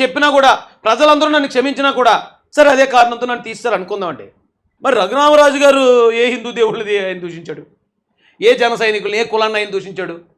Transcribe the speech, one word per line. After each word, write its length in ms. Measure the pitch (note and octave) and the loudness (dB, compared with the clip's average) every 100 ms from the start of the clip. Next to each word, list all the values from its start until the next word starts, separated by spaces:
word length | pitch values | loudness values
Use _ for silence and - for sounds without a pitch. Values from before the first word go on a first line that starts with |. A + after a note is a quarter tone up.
చెప్పినా 280 | C4 C4+ D4 | -4 0 0
కూడా, 260 | C#4 C4+ A3 | 4 4 2
ప్రజలందరూ 760 | - _ G#3+ A#3 D4+ D4 D4+ | -2 _ -4 2 2 2 2
నన్ను 180 | D4+ C#4 | -2 -2
క్షమించినా 440 | B3+ C4+ C4 C#4 | -2 -4 -2 -2
కూడా, 400 | B3+ A#3+ E3+ - _ _ - | 0 2 0 -2 _ _ 2
సరే 140 | C#4+ | 4
అదే 160 | C4 C4+ | 4 2
కారణంతో 400 | B3 A#3+ A#3 B3 | 4 2 0 -6
నన్ను 180 | A#3+ | -6
తీస్తారు 320 | A3+ A3 A#3 G3 | -10 -8 -4 -4
అనుకుందామండి. 520 | F#3 G3+ F3+ C3 G2+ _ _ _ _ _ | -4 -8 -8 -10 -16 _ _ _ _ _
మరి 120 | B3 A#3 | -2 0
రఘురామరాజు 640 | F#3+ C4 D4 D4 D4 C#4 | 0 0 4 6 4 4
గారు 540 | C#4+ C4+ C4 B3 A#3 | 4 4 4 4 2
ఏ 140 | A3+ A#3+ | 2 -2
హిందూ 260 | A#3+ A#3 | -2 -8
దేవుళ్ళది 540 | A#3 A3 G#3 G#3 G3+ F#3+ | -2 -2 -2 -4 -4 -4
ఆయన 140 | F3+ | -8
దూషించాడు, 460 | F3 E3 D#3+ D3+ - _ _ _ _ _ _ _ | -12 -14 -16 -18 -20 _ _ _ _ _ _ _
ఏ 120 | G3+ | 0
జన 220 | B3 A#3 A3 | 2 0 0
సైనికుల్ని, 420 | A3 G#3+ G3 G#3 | -2 -2 -4 -6
ఏ 60 | |
కులాన్ని 360 | A3+ G#3+ A3 G#3+ | -4 -2 -2 -2
ఆయన 100 | G3+ | -6
దూషించాడు? 520 | F#3+ F#3+ F3+ F3 E3+ _ | -8 -10 -10 -12 -12 _